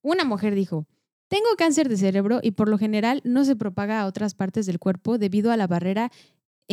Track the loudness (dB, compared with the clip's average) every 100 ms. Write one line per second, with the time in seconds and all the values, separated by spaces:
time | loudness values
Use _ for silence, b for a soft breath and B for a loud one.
0 | 0 0 0 0 0 0 -2 -4 -8 _
1 | _ _ _ 0 2 2 2 2 2 2
2 | 2 2 0 0 0 0 0 2 0 0
3 | 0 -2 0 2 2 2 -2 -4 -4 -2
4 | -2 -2 -6 -4 -4 -2 -4 -2 -2 -2
5 | -2 -2 0 0 2 2 2 0 0 -2
6 | -4 b b b _ _ _